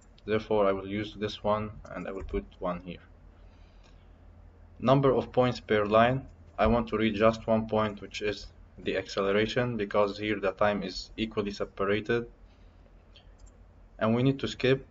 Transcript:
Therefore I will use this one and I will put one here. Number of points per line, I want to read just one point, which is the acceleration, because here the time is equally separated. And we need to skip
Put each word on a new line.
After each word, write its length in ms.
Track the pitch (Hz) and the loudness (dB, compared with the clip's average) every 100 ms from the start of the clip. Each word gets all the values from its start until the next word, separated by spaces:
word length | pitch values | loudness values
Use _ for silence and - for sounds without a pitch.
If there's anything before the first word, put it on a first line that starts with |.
| - - - | -20 -14 -4
Therefore 420 | 107 107 107 98 | -2 0 2 2
I 60 | |
will 160 | 98 95 | 2 -2
use 260 | 104 104 101 | -6 -6 -6
this 260 | 104 - | -8 -4
one 300 | 104 107 107 104 - 95 | -2 -2 -2 -10 -14 -10
and 140 | 90 | -10
I 20 | |
will 140 | 98 90 | -10 -6
put 180 | 101 101 - | -8 -8 -8
one 220 | 92 87 | -6 -6
here. 180 | 87 87 - - - - - - - - - - - - - - - - - - | -10 -16 -18 -20 -20 -20 -20 -20 -20 -20 -20 -20 -20 -20 -20 -20 -20 -20 -20 -2
Number 340 | 113 139 135 | 4 6 6
of 180 | 117 110 | 4 2
points 300 | - 127 117 | 2 2 0
per 240 | - 107 104 | 0 0 4
line, 420 | 107 120 135 - - - - | 6 6 2 -6 -18 -12 0
I 80 | 110 | 2
want 220 | 117 113 | 2 0
to 80 | 107 | 0
read 180 | 110 98 | 0 4
just 320 | 110 113 - | 4 2 0
one 220 | 110 110 | 0 2
point, 320 | 107 107 104 | 0 0 -4
which 200 | 101 - | -12 -6
is 260 | 104 101 - - - - | -6 -6 -10 -20 -20 -12
the 200 | 92 87 | -6 -4
acceleration, 800 | - - 98 101 110 127 123 117 | -4 -2 0 2 0 0 -2 -2
because 400 | 101 104 104 98 | -2 2 2 0
here 200 | 107 101 | -4 -2
the 100 | 98 | -2
time 320 | - 104 101 | 0 0 0
is 280 | 92 90 - - | -4 -10 -12 -6
equally 360 | 110 110 101 | -6 -4 -6
separated. 760 | 98 101 - 98 107 104 120 117 - - - - - - - - - - - - - - - - - | -6 -8 -4 -2 0 0 -2 -4 -12 -20 -20 -20 -20 -20 -20 -20 -20 -20 -20 -20 -20 -20 -20 -20 -2
And 160 | 110 | 0
we 100 | 117 | 4
need 160 | 131 135 | 2 2
to 80 | 107 | -2
skip 380 | - 123 139 - | 0 2 2 0